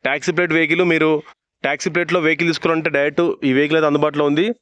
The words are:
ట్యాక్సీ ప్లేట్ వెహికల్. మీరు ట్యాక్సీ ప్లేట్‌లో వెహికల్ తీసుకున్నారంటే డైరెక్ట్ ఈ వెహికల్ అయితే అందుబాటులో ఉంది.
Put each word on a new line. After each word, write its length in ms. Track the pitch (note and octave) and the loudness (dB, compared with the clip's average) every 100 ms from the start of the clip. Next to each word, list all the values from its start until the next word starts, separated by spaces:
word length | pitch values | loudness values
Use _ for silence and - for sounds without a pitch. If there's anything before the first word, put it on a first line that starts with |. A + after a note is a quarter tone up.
| C3 | -4
ట్యాక్సీ 260 | C#3+ F3+ D#3+ | -4 -2 -2
ప్లేట్ 160 | F3+ D#3+ | 0 0
వెహికల్. 280 | D#3+ E3 F3+ | 0 0 0
మీరు 160 | D#3+ D#3 D3+ - _ _ _ | 2 2 0 -4 _ _ _
ట్యాక్సీ 260 | C3+ C#3+ F3+ | -6 -4 -4
ప్లేట్‌లో 260 | E3+ D#3+ F3 D#3+ | -4 0 0 2
వెహికల్ 240 | D#3+ E3+ | 0 -2
తీసుకున్నారంటే 400 | D#3 E3 D#3+ D#3+ C#3+ | 0 0 0 0 0
డైరెక్ట్ 260 | D3 D3 E3+ - C#3 | 0 0 -2 0 0
ఈ 40 | C3 | 2
వెహికల్ 200 | D3 D#3+ | 2 2
అయితే 100 | D#3 | 2
అందుబాటులో 340 | D3 D3+ D3 D3 | 2 0 0 0
ఉంది. 160 | D3 G#3 A#3 | 0 -2 -4